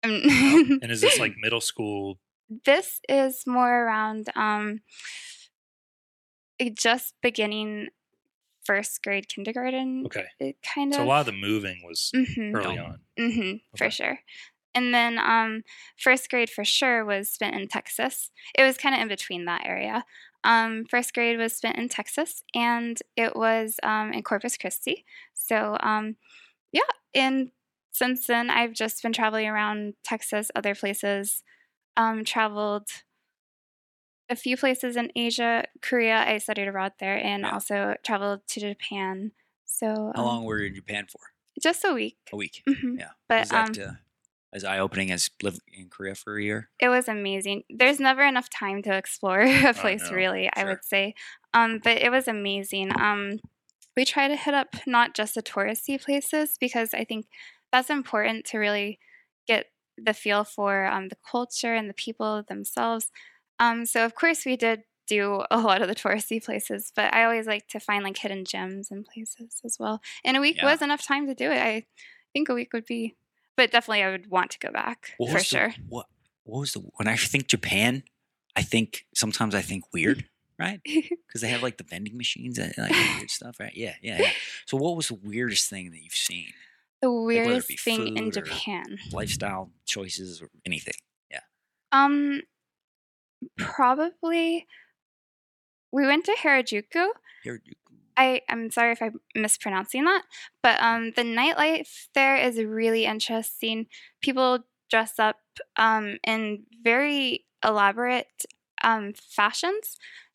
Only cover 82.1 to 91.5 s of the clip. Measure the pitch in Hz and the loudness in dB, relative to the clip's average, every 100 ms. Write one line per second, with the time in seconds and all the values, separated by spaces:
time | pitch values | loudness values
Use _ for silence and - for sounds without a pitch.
82.1 | 120 120 - 123 113 - - - - - | -6 -6 -6 -8 -6 -6 -4 0 2 2
83.1 | - - - - - 107 - 110 - - | 0 -6 -8 -10 -14 -14 -10 -10 -8 -8
84.1 | 107 508 - - - - 135 156 170 151 | 0 0 0 -8 -14 -6 -2 0 -2 -4
85.1 | 110 101 107 123 98 - 98 90 80 78 | -6 -8 -4 -2 0 -2 -4 -12 -16 -8
86.1 | - - 90 82 - - _ _ _ 262 | -4 -4 -6 -14 -20 -20 _ _ _ 0
87.1 | 240 226 233 233 247 247 - - 226 220 | 0 0 0 2 0 -2 -6 -2 -2 -2
88.1 | 220 214 202 202 - - 185 - 202 - | -4 -4 -6 -8 -8 -6 -8 -8 -14 -10
89.1 | 87 87 - 101 95 92 _ - - 95 | -8 -6 -4 -4 -6 -10 _ -8 -8 -6
90.1 | 90 92 85 82 78 - 82 82 - _ | -10 -10 -14 -18 _ -10 -8 -8 -14 _
91.1 | _ _ - _ | _ _ -16 _